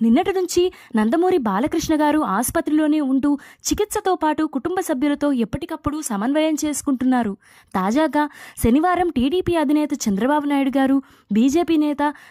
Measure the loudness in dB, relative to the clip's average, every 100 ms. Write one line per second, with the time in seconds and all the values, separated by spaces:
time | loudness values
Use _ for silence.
0 | 2 4 2 0 0 0 0 -2 -4 0
1 | 2 2 2 2 0 -2 -2 -2 0 0
2 | 2 2 0 -2 -2 -2 0 0 2 0
3 | 0 0 0 -2 -4 -14 -6 -4 -2 -2
4 | -2 0 0 -2 -4 -4 -4 -4 -4 -2
5 | -2 0 0 0 -2 -6 -10 -8 -6 -6
6 | -6 -4 -2 0 0 0 -4 -4 -4 -2
7 | 0 0 0 -4 _ -20 _ -4 0 0
8 | 0 0 -2 -6 -20 -2 2 2 2 2
9 | 0 0 0 0 0 0 2 0 0 -2
10 | -2 0 0 0 0 0 0 2 2 0
11 | -2 -12 _ 2 2 2 2 0 0 0
12 | -2 -4 -12